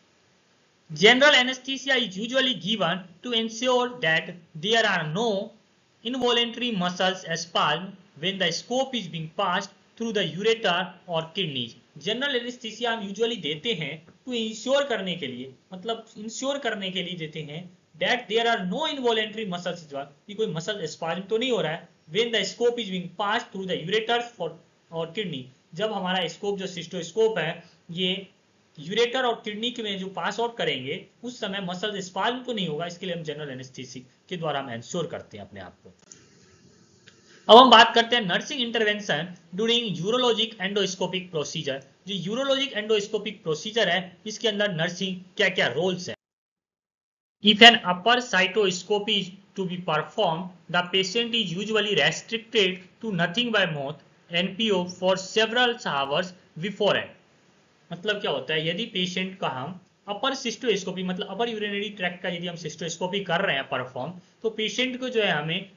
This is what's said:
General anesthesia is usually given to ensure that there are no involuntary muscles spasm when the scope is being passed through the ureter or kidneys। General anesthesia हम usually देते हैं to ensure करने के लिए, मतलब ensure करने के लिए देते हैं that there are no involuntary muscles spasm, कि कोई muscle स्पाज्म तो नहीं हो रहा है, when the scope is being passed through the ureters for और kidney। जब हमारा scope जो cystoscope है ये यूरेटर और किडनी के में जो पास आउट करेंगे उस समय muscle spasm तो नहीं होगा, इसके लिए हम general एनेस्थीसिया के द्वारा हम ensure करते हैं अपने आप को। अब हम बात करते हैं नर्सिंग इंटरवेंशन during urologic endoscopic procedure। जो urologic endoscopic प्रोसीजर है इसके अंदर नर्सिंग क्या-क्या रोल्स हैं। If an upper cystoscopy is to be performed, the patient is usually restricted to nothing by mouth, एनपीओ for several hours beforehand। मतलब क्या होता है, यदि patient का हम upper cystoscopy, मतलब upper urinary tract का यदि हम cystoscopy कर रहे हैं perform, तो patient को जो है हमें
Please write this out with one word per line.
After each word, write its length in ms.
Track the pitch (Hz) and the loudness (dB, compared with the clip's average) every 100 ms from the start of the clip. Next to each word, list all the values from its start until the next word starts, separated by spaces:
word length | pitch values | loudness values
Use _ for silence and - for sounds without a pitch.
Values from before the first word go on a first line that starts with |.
| _ _ _ _ _ _ _ _ _ | _ _ _ _ _ _ _ _ _
General 420 | 151 208 247 294 | 4 6 8 8
anesthesia 640 | 269 247 262 269 269 262 262 | 6 4 -2 -6 -6 0 0
is 180 | 220 185 | 0 -6
usually 420 | 226 262 269 202 | -2 0 0 -2
given 340 | 165 220 165 180 - - 254 | -4 0 0 0 -6 -14 -4
to 80 | |
ensure 680 | 226 226 220 254 247 247 - | -2 -2 -2 2 2 2 0
that 260 | 160 160 165 - - 156 | 2 2 0 -10 -16 -8
there 280 | 190 226 214 | 2 4 4
are 280 | 185 156 | 2 0
no 300 | 165 240 196 220 - _ _ _ _ 220 | 0 0 0 -2 -12 _ _ _ _ -6
involuntary 680 | 254 247 240 233 233 240 208 | -2 2 2 0 -2 -4 -2
muscles 480 | 180 180 185 185 165 | -2 0 0 0 -4
spasm 540 | 165 - 208 165 156 196 - - - | -6 -2 0 0 0 -6 -14 -20 -6
when 140 | 170 196 | -6 -2
the 140 | 170 | -2
scope 420 | - - 247 269 | -2 -4 -2 -2
is 120 | 247 175 | -4 -6
being 220 | 165 160 - | -8 -8 -2
passed 280 | 190 180 196 | 0 0 -2
through 480 | - _ - 226 208 | -12 _ -8 -4 -2
the 100 | 170 | -2
ureter 520 | 156 208 220 214 175 185 - - | 0 0 2 2 0 -2 -8 -6
or 100 | 165 | -4
kidneys। 500 | 160 - 170 131 117 - _ 151 | -4 -4 -4 -4 -8 -10 _ -12
General 380 | 151 233 285 247 | -6 -4 -2 -2
anesthesia 560 | 240 247 220 214 233 | -4 -10 -12 -6 -4
हम 200 | 226 196 | -4 -6
usually 260 | 196 233 233 | -2 -2 -2
देते 360 | 147 156 233 | -6 -4 -4
हैं 320 | 185 143 160 - - - | -4 -6 -10 -16 -18 -8
to 60 | |
ensure 540 | 240 220 214 247 277 277 | -4 -4 -6 0 2 2
करने 280 | 220 185 160 | -2 -2 -4
के 100 | 131 | -6
लिए, 260 | 120 131 - _ | -8 -12 -16 _
मतलब 340 | 185 214 226 - - | -12 -8 -8 -8 -14
ensure 400 | 220 - 262 277 | -12 -6 -4 -4
करने 320 | 240 208 190 | -4 -4 -6
के 120 | 185 | -6
लिए 120 | 170 | -6
देते 260 | 175 151 160 | -8 -8 -10
हैं 380 | 139 156 180 - _ 156 | -10 -12 -14 -20 _ -4
that 260 | 185 240 226 | 0 0 0
there 260 | 220 233 226 | 0 2 0
are 100 | 185 | 0
no 240 | 233 311 | -2 -2
involuntary 560 | 294 240 220 214 214 208 | 0 0 2 0 -4 -6
muscles 320 | 175 180 - | -4 -6 -8
spasm, 280 | - 139 139 - - | -8 -10 -10 -14 -16
कि 80 | |
कोई 120 | 202 214 | -4 -2
muscle 400 | 170 190 208 156 | -2 -4 -6 -6
स्पाज्म 360 | - 165 175 | -6 -4 -4
तो 160 | 196 220 | -2 -2
नहीं 120 | 262 | 0
हो 100 | 220 | 0
रहा 120 | 156 | 0
है, 160 | 165 - _ - | -4 -10 _ -6
when 160 | 180 233 | -2 0
the 160 | 220 | 0
scope 340 | 185 - 240 240 | -2 0 0 0
is 80 | 208 | -4
being 220 | 185 175 - | -6 -6 -4
passed 360 | 202 226 - 190 | -2 -2 -4 -8
through 100 | 185 | -4
the 240 | 156 160 | -4 0
ureters 340 | 214 220 240 240 - | -2 2 0 -2 -6
for 100 | 165 156 _ _ _ | -8 -8 _ _ _
और 200 | 165 160 | -8 -6
kidney। 360 | - 196 135 127 - _ | -4 -6 -6 -10 -18 _
जब 180 | 165 220 | -6 -4
हमारा 360 | 202 180 185 165 | -2 -2 0 -2
scope 300 | - 202 196 | -4 -4 -4
जो 80 | 180 | -6
cystoscope 720 | - - 180 165 214 220 202 | -8 -8 -8 -6 2 2 4
है 240 | 156 - - _ - | -2 -4 -12 _ -14
ये 360 | 170 185 196 190 _ _ _ _ - | -4 -2 -2 -6 _ _ _ _ -16
यूरेटर 440 | 147 214 240 262 | -6 0 0 2
और 200 | 247 233 | 0 -2
किडनी 260 | 214 208 240 | -4 -6 -6
के 120 | 240 | -4
में 160 | 214 190 | -6 -6
जो 80 | 190 | -6
पास 340 | 180 175 214 | -4 -4 -2
आउट 160 | 233 226 | -4 -2
करेंगे 500 | 165 135 131 185 - _ | -2 -2 -4 -8 -10 _
उस 160 | 240 247 | -12 -8
समय 200 | 208 196 | -6 -6
muscle 400 | 180 180 214 202 | -6 -4 -4 -6
spasm 420 | - 190 214 254 | -6 -2 -2 -2
तो 100 | 254 | -6
नहीं 160 | 220 175 | -4 -4
होगा, 180 | 147 175 | -4 -6
इसके 200 | 175 185 | -8 -8
लिए 80 | |
हम 80 | 170 | -6
general 280 | 156 147 147 | -6 -8 -8
एनेस्थीसिया 600 | 127 131 - 127 127 - _ _ | -10 -12 -14 -14 -14 -18 _ _
के 80 | 180 | -6
द्वारा 240 | 160 139 | -4 -4
हम 100 | 135 | -4
ensure 360 | 117 - 175 151 | -8 -6 -6 -6
करते 320 | 101 - 104 | -8 -12 -16
हैं 60 | |
अपने 160 | 95 101 | -16 -16
आप 160 | 90 - | -16 -18
को। 100 | - - _ - - - - - - - - _ - - _ - - | -20 -20 _ -20 -20 -20 -20 -20 -20 -20 -20 _ -20 -20 _ -12 12
अब 80 | 226 | 12
हम 140 | 254 | 12
बात 240 | 226 233 | 12 10
करते 220 | 233 226 240 | 8 4 2
हैं 60 | |
नर्सिंग 380 | 190 196 - 294 | 2 0 -2 -4
इंटरवेंशन 760 | 233 226 214 208 202 151 180 - - 180 | -2 0 0 0 0 -2 -2 -10 -12 -2
during 400 | 226 240 226 151 | 2 2 0 -4
urologic 540 | 180 247 247 214 220 | 0 2 2 2 0
endoscopic 720 | - 185 202 185 - 185 185 185 | -4 -2 0 0 -2 -4 -4 -4
procedure। 460 | 156 139 160 135 135 - _ 185 | -4 -4 -4 -4 -6 -8 _ -8
जो 260 | 196 165 | -6 -4
urologic 400 | 233 269 269 269 | -2 0 0 0
endoscopic 580 | 208 214 214 202 214 214 | -4 0 0 0 -4 -6
प्रोसीजर 560 | 208 165 151 214 226 190 | -8 -4 -4 -2 2 2
है 280 | 180 180 - 214 | 2 -2 -10 -12
इसके 220 | 208 226 | -4 -2
अंदर 240 | 202 208 | 0 0
नर्सिंग 480 | 160 175 180 190 185 - - | 0 -2 -2 -6 -6 -12 0
क्या-क्या 300 | 190 185 156 | 0 2 0
रोल्स 420 | 131 185 180 - | 2 0 -2 -6
हैं। 80 | 107 _ _ _ _ _ _ _ _ _ _ _ _ 202 | -12 _ _ _ _ _ _ _ _ _ _ _ _ 2
If 120 | 208 | 10
an 160 | 233 | 12
upper 420 | 226 180 180 226 247 240 | 10 4 0 4 4 2
cystoscopy 880 | 185 185 214 196 180 - 208 208 208 | 2 2 2 2 0 -2 -2 0 -2
is 20 | - - - - | -2 -10 -14 -6
to 80 | 180 | -6
be 120 | 175 170 | -4 -2
performed, 600 | 151 156 - 196 160 185 - - | -2 -2 0 0 0 -4 -12 -2
the 120 | 175 180 | -2 0
patient 400 | 190 185 233 233 | 0 0 -2 -2
is 240 | 233 196 170 | 0 -2 -2
usually 360 | 214 214 208 180 | 0 0 2 2
restricted 800 | 147 160 - 226 - 233 185 180 - _ | 2 0 -6 -8 -2 2 2 0 -10 _
to 100 | 226 | -6
nothing 380 | 180 170 175 240 | 0 0 0 0
by 180 | 214 180 | 2 0
mouth, 240 | 151 139 156 - _ _ | -2 -6 -8 -16 _ _
एनपीओ 540 | 170 180 - 226 185 175 | -2 -2 0 2 2 0
for 260 | - 185 | 0 2
several 600 | 185 - 214 220 233 247 | 2 0 0 0 2 2
hours 520 | 233 185 143 139 147 180 - - - | 0 -2 -2 0 0 -2 -8 -18 -8
beforehand। 640 | 196 202 202 127 101 - _ _ _ _ _ _ _ | -8 0 2 2 0 -12 _ _ _ _ _ _ _
मतलब 280 | 170 214 208 | -6 -2 -2
क्या 100 | 208 | 0
होता 240 | 143 127 | -2 -2
है, 140 | 156 156 | -2 0
यदि 180 | 180 233 | -2 -4
patient 520 | 185 180 190 190 190 | -2 -2 -2 -6 -4
का 100 | 160 | -6
हम 320 | 127 143 185 - _ - | -4 -8 -10 -18 _ -10
upper 260 | 208 269 | -4 -2
cystoscopy, 680 | 269 233 - 247 190 190 175 | -2 -4 -4 0 0 -2 -4
मतलब 240 | 185 180 175 | -4 -4 -6
upper 220 | 190 240 | -4 -2
urinary 400 | 214 208 202 214 | -2 -4 -4 -4
tract 320 | 208 180 180 | -4 -4 -4
का 60 | 190 | -6
यदि 180 | 170 175 | -4 -6
हम 100 | 170 | -8
cystoscopy 640 | 160 - 170 - 185 196 | -10 -8 -8 -4 -2 -2
कर 200 | 190 170 | 0 0
रहे 160 | 196 139 | 2 0
हैं 120 | 131 | -2
perform, 440 | 135 127 123 139 180 - _ | -4 -4 -6 -8 -8 -18 _
तो 80 | 226 | -4
patient 500 | 220 214 202 254 247 | -2 -2 0 -2 -2
को 80 | 254 | -2
जो 140 | 226 | 0
है 100 | 202 | 2
हमें 380 | 156 156 180 196 | 2 0 -4 -6